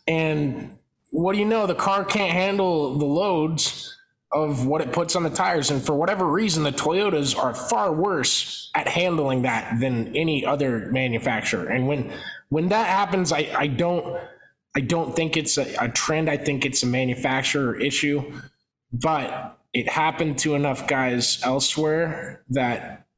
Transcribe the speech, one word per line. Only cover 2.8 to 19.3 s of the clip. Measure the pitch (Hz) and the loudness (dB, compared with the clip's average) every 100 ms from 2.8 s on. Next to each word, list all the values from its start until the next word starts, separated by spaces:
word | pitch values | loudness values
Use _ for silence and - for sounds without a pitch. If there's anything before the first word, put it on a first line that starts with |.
| 143 139 | 0 0
the | 143 | 0
loads | 151 202 170 156 160 - - - - _ _ - | 2 2 2 0 0 -2 -4 -12 -16 _ _ -4
of | 147 151 135 127 | -2 0 0 0
what | 156 | 0
it | 139 | 0
puts | 170 170 185 | 0 0 0
on | |
the | 165 | 0
tires. | - 190 165 135 | 0 2 2 2
And | 143 135 | 0 0
for | 147 | 0
whatever | 175 202 180 | 2 2 2
reason, | 165 220 160 | 2 2 2
the | 147 | 0
Toyotas | 131 151 180 208 156 139 - | 0 0 2 2 2 0 0
are | 127 | -2
far | 117 - - 202 | -2 0 2 2
worse | 156 196 165 120 - - - - 156 | 2 2 2 2 0 -2 -8 -4 -2
at | 143 | 0
handling | 170 180 165 139 131 | 0 2 2 0 2
that | 123 113 - 117 | 0 -2 -2 -2
than | 131 120 113 131 | 0 0 -2 -2
any | 165 143 - | 0 0 0
other | 143 139 113 98 | 0 0 0 0
manufacturer. | 131 127 113 131 113 - 98 85 | 0 0 0 0 -2 -2 -2 -2
And | 123 131 | 0 0
when, | 147 123 - - - - | 0 -4 -8 -12 -14 -4
when | 151 180 | 0 2
that | 208 208 | 2 2
happens, | 190 196 190 180 | 2 2 2 2
I, | 151 151 143 | 0 0 0
I | 147 | 0
don't, | 123 170 175 - - - - - _ _ 143 | 0 0 0 -2 -8 -10 -18 -20 _ _ -4
I | |
don't | 127 170 143 151 | 0 0 0 -2
think | 160 156 | 0 0
it's | 147 - | 0 0
a, | 139 - | -2 -2
a | 120 | -2
trend. | - - 156 160 | 0 0 0 2
I | 147 | 0
think | 147 139 135 | 0 0 0
it's | - | 0
a | 123 | 0
manufacturer | 127 127 120 135 131 131 147 127 110 | 2 0 0 0 0 0 0 0 0
issue, | 135 139 147 143 135 - - _ _ _ - | 0 0 0 0 -4 -12 -18 _ _ _ -10
but | 120 160 151 123 | -2 0 0 -2